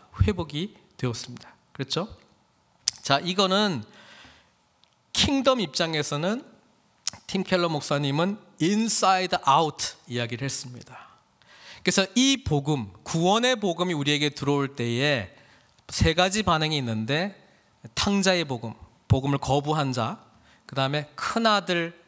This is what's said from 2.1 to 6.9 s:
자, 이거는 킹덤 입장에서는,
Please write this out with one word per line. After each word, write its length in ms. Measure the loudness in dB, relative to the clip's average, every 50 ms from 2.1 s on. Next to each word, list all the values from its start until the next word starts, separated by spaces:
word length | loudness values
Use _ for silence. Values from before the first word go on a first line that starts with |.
| -10 -20 _ _ _ _ _ _ _ _ _ _ _ _ -8 -8 -8 -6 -2
자, 160 | 0 0 0
이거는 640 | 0 -2 0 0 2 2 2 2 2 0 0 -4 -6 -10 -16 -20 -20 -20 -20 -20 -20 -20 -20 -20 _ _ _ _ _ _ _ _ _ _ _ _ _ _ -2
킹덤 480 | 0 2 2 2 2 4 4 2 2
입장에서는, 840 | 0 -2 -2 -2 -2 0 0 -2 -2 -2 -2 -2 -2 -2 -2 -4 -6 -12 -20 _ _ _ _ _ _ _